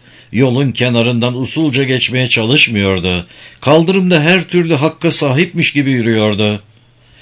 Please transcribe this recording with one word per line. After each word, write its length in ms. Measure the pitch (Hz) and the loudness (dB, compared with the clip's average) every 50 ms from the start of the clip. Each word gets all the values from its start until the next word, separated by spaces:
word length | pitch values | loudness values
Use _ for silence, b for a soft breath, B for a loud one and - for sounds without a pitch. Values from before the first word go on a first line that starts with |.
| B B B B B B | B B B B B B
Yolun 400 | - 110 135 127 117 135 143 131 | -2 0 0 2 2 0 0 -2
kenarından 640 | - - 123 123 120 117 117 123 123 117 120 127 123 | -2 -2 -2 0 0 0 0 0 0 0 -2 -2 -2
usulca 480 | 123 131 - - 156 160 147 120 135 139 | -4 -6 -4 -2 -2 -2 0 0 -2 -2
geçmeye 440 | 127 131 123 - 107 120 127 127 120 | 0 0 -2 -2 -2 -2 -2 -2 0
çalışmıyordu. 1000 | - 120 110 113 135 - - 120 113 101 98 95 95 92 85 92 90 87 85 B B B B B B B | -2 -2 0 0 2 2 2 0 0 0 0 0 0 0 -2 -2 -4 -4 -6 B B B B B B B
Kaldırımda 640 | - 135 147 165 165 175 190 196 180 180 180 151 | 0 2 4 4 4 2 0 0 2 2 2 2
her 260 | 147 165 185 185 - - | 2 2 2 0 0 0
türlü 260 | 175 175 170 160 165 | 0 0 0 0 0
hakka 360 | 131 147 160 156 - - 165 | 0 0 -2 -2 -2 -2 -2
sahipmiş 640 | - - 151 139 127 147 190 175 - 170 - - | 0 0 0 0 2 0 0 0 -2 -2 -4 0
gibi 180 | - 143 135 135 | 0 0 0 0
yürüyordu. 720 | 131 120 110 117 113 110 107 107 104 98 107 104 104 104 - _ _ _ _ _ _ _ B B B B | 0 0 0 0 0 2 2 0 0 0 -2 -2 -2 -4 -8 _ _ _ _ _ _ _ B B B B